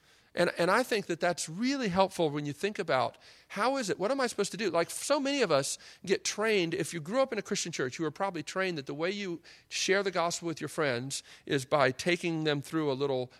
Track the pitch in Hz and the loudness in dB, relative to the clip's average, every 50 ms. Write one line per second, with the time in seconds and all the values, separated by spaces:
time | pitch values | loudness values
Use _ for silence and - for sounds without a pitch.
0 | _ _ _ _ _ _ - - 175 170 - - 170 175 196 240 254 - 240 208 | _ _ _ _ _ _ 0 0 2 2 2 2 4 4 4 4 4 2 0 -2
1 | - - 170 - 180 175 170 - - 160 156 190 240 262 285 269 247 196 170 190 | 0 -2 -2 0 0 0 0 -2 -4 -8 -4 -2 -2 0 0 0 0 2 4 4
2 | 190 185 - - 170 147 143 151 147 147 139 - - 202 214 - 190 160 139 127 | 2 4 2 2 0 2 0 -2 -4 -4 -4 -2 -4 -4 -2 -4 0 2 2 2
3 | 120 117 - - - - - - _ - - 196 214 254 277 269 233 180 151 - | 2 0 -2 -8 -18 -20 -20 -20 _ -10 -4 0 0 0 0 0 -2 -2 -2 -2
4 | 180 220 277 277 254 233 - - 202 - - 175 226 175 160 170 170 - - - | 0 0 0 0 -2 -2 0 -2 -2 -2 -4 -4 -2 0 2 2 0 0 -4 -6
5 | - - 277 311 262 277 285 277 233 165 151 135 147 - - - - - - - | -2 0 0 2 2 0 2 2 4 4 4 4 2 0 -4 -8 -12 -18 -20 -10
6 | - 180 190 - - - - 202 214 226 214 196 170 165 165 - 170 - - 165 | -2 0 0 0 0 -4 -2 0 0 2 2 2 2 0 0 -2 -4 -4 -6 -8
7 | 143 170 220 269 269 262 233 202 - - 208 - - 175 156 - 143 127 - - | -6 -2 0 0 0 0 -2 -4 -4 -4 -4 -4 -4 -4 -4 -4 -4 -4 -2 -2
8 | 165 151 151 - 196 196 175 160 - - - 190 190 185 170 147 131 - 143 147 | -4 -4 -2 -2 -4 -4 -4 -6 -8 -6 -2 -2 -2 0 -2 -4 -6 -6 -4 -2
9 | 165 185 208 208 202 180 170 - - - - - _ _ - - - - 190 202 | -2 -2 -2 -4 -6 -6 -8 -8 -12 -16 -20 -20 _ _ -4 0 2 4 4 4
10 | 196 190 180 180 165 170 - - 170 170 156 - 151 139 - 175 156 139 120 120 | 2 2 0 0 0 0 0 -2 -4 -6 -4 -4 -6 -4 -2 0 2 2 2 0
11 | 131 139 - - - - - - _ - 151 139 131 - 156 147 131 131 131 - | -2 -4 -6 -8 -8 -12 -20 -14 _ 0 0 0 2 2 4 4 4 4 2 0
12 | - 180 175 170 - 170 165 156 156 156 147 143 131 - 156 160 156 143 131 131 | 0 0 0 0 0 -2 -2 0 0 0 0 0 -2 -2 -2 -2 0 0 0 0
13 | 143 139 131 127 123 120 - | 0 -2 -2 -2 -4 -6 -10